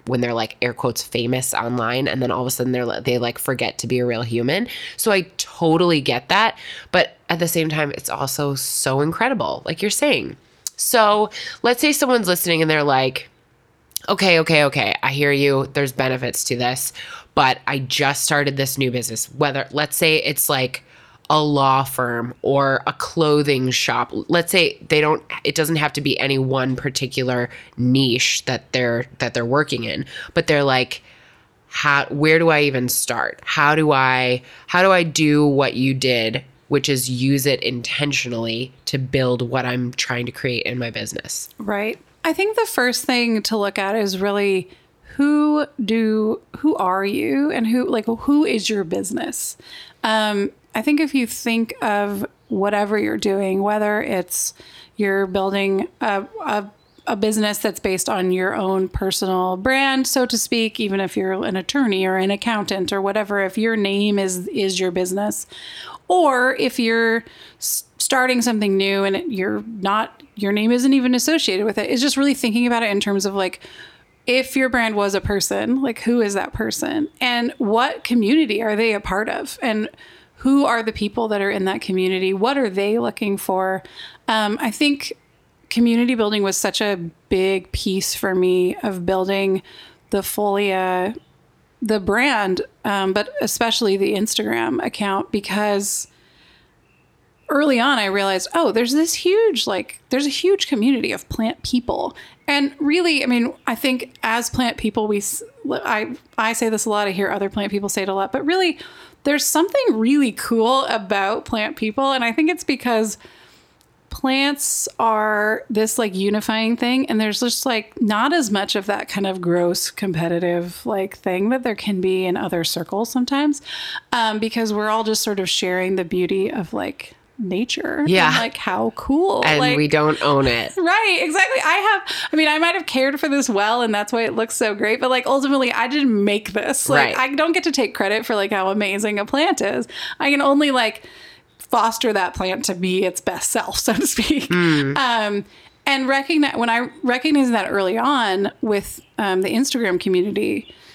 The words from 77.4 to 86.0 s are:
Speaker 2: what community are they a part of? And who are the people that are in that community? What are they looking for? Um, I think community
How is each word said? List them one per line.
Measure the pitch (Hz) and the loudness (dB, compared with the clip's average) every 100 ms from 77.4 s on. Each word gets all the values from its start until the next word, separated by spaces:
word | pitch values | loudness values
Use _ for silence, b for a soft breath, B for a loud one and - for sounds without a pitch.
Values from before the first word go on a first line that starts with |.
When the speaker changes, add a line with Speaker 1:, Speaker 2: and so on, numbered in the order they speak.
| 240 - | -2 -2
Speaker 2:
what | 214 220 277 - | 0 2 0 -2
community | - 240 208 302 277 214 | -2 2 4 4 2 0
are | 226 208 | -2 0
they | 226 | 0
a | 202 | 0
part | - 190 220 | -2 -2 -2
of? | - - - | -4 -8 -6
And | 254 214 214 - b b b - | -2 -2 -4 -8 b b b -4
who | 262 277 277 | 2 4 4
are | 233 | 2
the | 220 | -2
people | 220 208 220 226 | -4 -4 -2 -2
that | 208 | 0
are | 196 | 0
in | 196 190 | 0 -2
that | 196 | -4
community? | - 185 185 185 190 | -2 0 0 0 0
What | 190 226 277 | 0 0 0
are | 233 | 0
they | 185 202 226 | -2 0 0
looking | 240 - 214 196 | -2 -4 -4 -4
for? | - 185 190 190 B B B B - | -2 -2 0 -2 B B B B -2
Um, | 220 208 214 | 0 0 -2
I | 247 | -4
think | - 294 285 - - _ _ _ _ - | 0 0 0 -6 -14 _ _ _ _ -6
community | 226 240 233 | 0 2 4